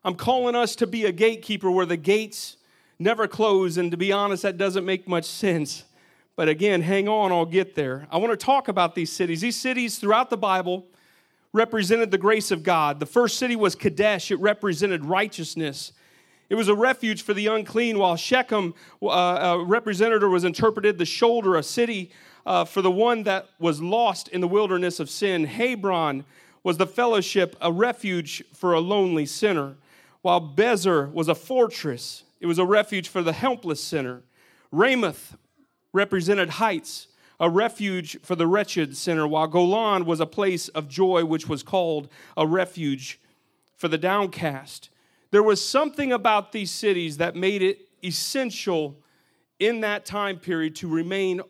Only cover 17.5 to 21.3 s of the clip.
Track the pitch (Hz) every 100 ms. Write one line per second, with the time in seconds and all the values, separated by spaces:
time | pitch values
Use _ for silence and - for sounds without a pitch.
17.5 | 220 196 220 233 208 185 165 - 254 247
18.5 | 214 180 - - - 202 180 175 175 165
19.5 | 175 180 226 220 185 226 220 202 180 175
20.5 | - 220 220 208 175 170 - 233